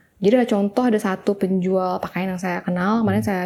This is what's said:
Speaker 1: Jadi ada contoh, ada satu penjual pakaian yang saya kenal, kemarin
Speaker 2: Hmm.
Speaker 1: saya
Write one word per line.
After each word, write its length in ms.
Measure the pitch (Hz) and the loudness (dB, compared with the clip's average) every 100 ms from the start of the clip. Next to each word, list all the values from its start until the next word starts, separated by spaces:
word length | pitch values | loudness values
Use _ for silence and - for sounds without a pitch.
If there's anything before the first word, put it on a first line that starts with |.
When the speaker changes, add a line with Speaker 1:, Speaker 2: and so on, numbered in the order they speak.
| _ _ | _ _
Speaker 1:
Jadi 120 | 196 254 | 2 2
ada 80 | 240 | 2
contoh, 400 | 208 202 220 247 | 0 2 2 2
ada 120 | 214 | 0
satu 320 | 202 185 - | 0 -2 -2
penjual 640 | 202 185 190 180 185 185 185 | -2 0 0 0 0 0 -4
pakaian 320 | - 175 190 | -4 -4 -4
yang 80 | 180 | -4
saya 240 | 180 175 | -4 -4
kenal, 400 | - 180 185 233 | -4 -2 0 2
kemarin 240 | 214 196 214 | 2 0 0
Speaker 2:
Hmm. 40 | |
Speaker 1:
saya 80 | 185 | -2